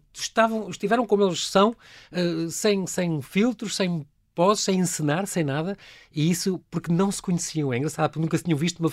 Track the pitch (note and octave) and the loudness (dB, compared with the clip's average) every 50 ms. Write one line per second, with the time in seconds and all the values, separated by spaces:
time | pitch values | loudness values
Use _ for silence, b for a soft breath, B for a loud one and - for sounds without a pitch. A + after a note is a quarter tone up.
0 | _ _ - - - - - A#3 A3 A3+ A3 A3 G3+ F3+ F#3 - - F#3+ A3 B3 | _ _ -14 -10 -10 -4 2 2 2 2 2 -2 -6 -6 -8 -4 -2 0 2 2
1 | A#3+ G#3 G#3+ G3+ G3+ F#3 E3 - - - - F#3+ G3+ A3+ A#3 B B B B B | 2 2 2 2 4 2 2 -2 -4 2 4 4 4 4 2 B B B B B
2 | B B - F3+ F3 F3 E3 D#3+ E3 E3 - - - G#3+ G3+ G3 F#3 - - - | B B -4 -2 -2 -2 0 -2 -4 -4 -6 -2 0 0 2 2 0 -4 -4 -2
3 | F3+ E3+ D#3+ D3 B2+ - - F#3+ A3 B3+ A3+ - A#3 F#3 - - G3 F3+ F3 D#3+ | -2 -2 -2 -4 -4 -2 2 2 2 2 2 -2 -6 -8 -4 -2 -2 -2 -2 -4
4 | C#3 _ _ _ _ _ - - E3+ G3 G#3+ G3+ - - F#3+ F#3 F#3 E3 - - | -6 _ _ _ _ _ -2 2 4 4 4 2 2 0 2 2 2 0 0 -2
5 | D3+ C#3+ D3 F3 G3+ G3 - F3+ D#3 C#3 C3+ D3+ D#3+ F#3 G3+ B B B B B | 0 0 0 0 -2 -2 -2 -2 -2 0 -2 -2 -4 -4 -6 B B B B B
6 | B B B D3+ D3 E3+ F#3 F3 - G3 F#3 - - _ - E3 - E3 E3+ E3 | B B B 0 2 2 2 0 0 -2 -4 -4 -6 _ -8 -6 -2 0 0 2
7 | G3 G3+ F#3+ - - - F3 E3+ - - - D#3+ D3 C3+ B2 A#2+ C#3+ D#3 - - | 2 0 -2 -4 -2 -2 -2 -2 -2 -4 -4 -2 -2 0 0 0 -2 -2 -2 0
8 | D#3 D3 - D3 D#3+ D#3 - D#3 - F3 D#3+ C3+ E3 F3 E3+ - E3 D#3 | -2 -2 0 -2 -2 0 0 -2 0 0 0 0 0 -2 -2 0 -2 -2